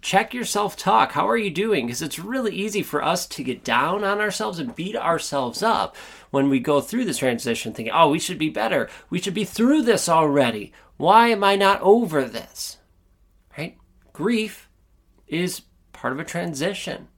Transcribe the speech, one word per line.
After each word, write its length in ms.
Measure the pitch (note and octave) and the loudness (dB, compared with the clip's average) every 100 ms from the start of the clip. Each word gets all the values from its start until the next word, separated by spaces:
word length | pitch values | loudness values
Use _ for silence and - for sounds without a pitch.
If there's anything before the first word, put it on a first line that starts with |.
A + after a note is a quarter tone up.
Check 320 | - F#3+ A3 | 2 0 0
your 100 | B3 | -6
self-talk. 680 | A3+ G#3 G#3 - F#3+ A3 - | -4 -2 -2 -2 2 2 2
How 160 | C#3+ F#3 | 0 0
are 80 | A#3 | 0
you 140 | G3+ | 0
doing? 380 | D#3 A3 F#3+ A#2 | -2 0 0 -2
'Cause 140 | A#2+ | -6
it's 160 | D#3+ - | -6 -8
really 360 | F#3 C4+ A3+ | -8 -4 -4
easy 280 | E3+ G#3 G3+ | -4 -4 -4
for 200 | - D3 | -2 -2
us 240 | C#3+ F3 - | -2 -2 -4
to 160 | - | -8
get 220 | B2+ A#2+ | -8 -6
down 400 | - A#2 D3+ G3 | 0 0 2 -2
on 160 | G3+ G#3 | -2 -2
ourselves 380 | G#3+ G3 G#3+ F3 | -2 -2 -6 -6
and 180 | B2+ - | -8 -8
beat 180 | F3+ | -6
ourselves 680 | A3 C3+ C3+ - C#3+ B2 A#2+ | -4 -2 -2 -2 -4 -4 -2
up 340 | G#3+ G3+ F#2 - - - - | 0 0 -2 -8 -20 -20 -4
when 180 | C#3 C#3 | 0 2
we 120 | C3+ | 2
go 200 | B2 C#3+ | 2 0
through 260 | - A#3 A#3 | 0 -4 -2
this 120 | B2 | 0
transition 540 | C3 A#2 A#2+ A#2 A#2 | 0 0 -2 -4 -6
thinking, 200 | G#2 A2+ | -8 -4
"Oh, 180 | D#3+ D#3+ | 4 4
we 80 | D#3 | 4
should 200 | D3+ F3 | -2 -4
be 120 | D#3 | -4
better. 380 | D#3 A3 D#3 A2+ - - | -2 0 0 -2 -8 -6
We 120 | F3 | -4
should 140 | G3 | -4
be 100 | F#3 | -4
through 380 | G3+ - A#3 D#4 | -4 0 4 4
this 260 | A#3+ G#3+ - | 4 2 4
already. 640 | D#3+ D#3 C#3+ B2 A2 F#2+ - _ _ | 2 4 4 2 0 -10 -18 _ _
Why 300 | D#3 A3 A#3 | 6 6 6
am 140 | G#3+ | 4
I 140 | G3 G3 | 2 4
not 240 | G3 G3 | 4 4
over 440 | F#3 A3+ A3 D3+ | 6 6 6 -2
this?" 520 | B2 A2 - - - - _ _ _ _ _ _ _ - | -2 -6 -12 -12 -12 -14 _ _ _ _ _ _ _ -12
Right? 220 | D3+ - _ _ _ | -12 -12 _ _ _
Grief 560 | - F3+ A#3+ A3 - - _ _ _ _ _ _ | -4 0 0 -2 -8 -20 _ _ _ _ _ _
is 360 | D#3+ F3+ - _ _ _ | -4 -4 -6 _ _ _
part 200 | - B2 | -8 -6
of 80 | C3 | -6
a 40 | |
transition. 840 | D#3+ E3+ F3 C#3 E3+ F#3+ - - - | -6 -6 -6 -4 -4 -4 -8 -10 -14